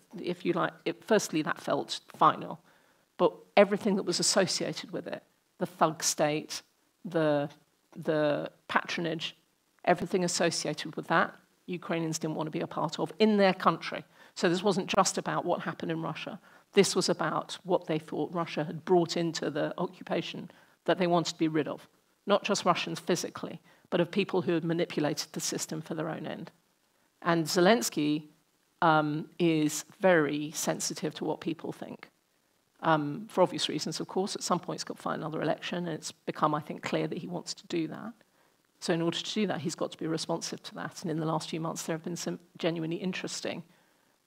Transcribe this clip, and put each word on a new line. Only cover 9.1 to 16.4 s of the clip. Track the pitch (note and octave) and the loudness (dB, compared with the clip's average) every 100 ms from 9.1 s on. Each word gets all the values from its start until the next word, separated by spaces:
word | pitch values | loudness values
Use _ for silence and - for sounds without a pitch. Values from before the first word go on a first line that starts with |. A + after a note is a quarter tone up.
| E3 - - _ _ _ _ | -4 -6 -10 _ _ _ _
everything | - F3 E3+ G3 | 2 2 2 0
associated | F3 - F3 D#3 D3+ D#3 D#3+ D#3 | 0 2 0 0 -4 -6 -8 -8
with | - | 0
that, | E3+ G#3 - _ _ - | 2 2 -2 _ _ -10
Ukrainians | F3+ - E3+ D#3+ D#3+ | -8 -4 -2 -2 -2
didn't | D#3+ D#3+ | -4 -4
want | D#3 | -4
to | |
be | E3 | -4
a | E3 | -6
part | - D#3 - | -2 -4 -2
of | E3 - | -4 4
in | A3 G#3 | 4 6
their | G3 | 6
country. | F#3 F#3+ E3 - - - _ - | 4 2 0 -2 -10 -10 _ -18
So | - F#3+ | 0 2
this | F3 | 2
wasn't | G#3 F#3 D#3+ | 2 0 2
just | - F#3 - | 2 2 0
about | E3 D#3 | -2 -2
what | D#3+ F3 | -2 -2
happened | F3+ D#3+ F3 | -4 -6 -4
in | D#3+ | -4
Russia. | E3 E3 - - | -4 -6 -10 -12